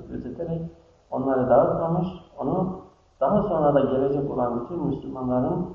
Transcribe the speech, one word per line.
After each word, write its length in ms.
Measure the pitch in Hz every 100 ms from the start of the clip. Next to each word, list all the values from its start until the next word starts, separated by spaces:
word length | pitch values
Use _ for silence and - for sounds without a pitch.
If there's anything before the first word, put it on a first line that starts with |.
| -
gözeterek 520 | 123 123 - 165 165 165 - _ _ _
onları 400 | 127 131 131 127
dağıtmamış, 580 | 143 165 - 165 170 185 - - 143
onu 420 | 135 185 185 - - - _ -
daha 220 | 139 208
sonra 320 | - 160 147
da 60 | 143
gelecek 500 | 127 131 139 139 123
olan 300 | 127 120 117
bütün 240 | - 170
Müslümanların 800 | 139 131 131 131 127 127 151 180 180